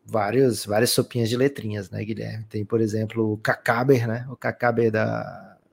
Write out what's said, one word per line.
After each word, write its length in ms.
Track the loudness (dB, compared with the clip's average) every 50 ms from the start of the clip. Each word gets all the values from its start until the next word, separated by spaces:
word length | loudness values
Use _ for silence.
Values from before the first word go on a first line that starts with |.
| _
vários, 600 | -4 -2 0 0 2 4 4 4 4 2 0 -2
várias 260 | 0 2 2 2 4
sopinhas 380 | 4 2 0 0 0 -2 0 0
de 80 | 2
letrinhas, 540 | 2 2 0 0 -2 -6 -6 -6 -6 -8 -8
né, 120 | -8 -8 -6
Guilherme? 440 | -6 -6 -8 -8 -8 -8 -10 -10 -8
Tem, 160 | -8 -8 -4
por 160 | -2 0 2
exemplo, 540 | 2 2 0 -2 -4 -2 -2 -2 0 0 -2
o 20 |
Kakaber, 720 | -2 -2 -2 -2 0 0 0 0 2 4 4 4 4 2 0
né? 180 | -4 -6 -8 -10
O 60 | -12
Kakaber 540 | -8 -6 -6 -4 -2 0 0 2 4 2 2
da, 680 | 2 2 0 0 -2 -4 -6 -8 -12 -14 -18 -20 -20 _ _ _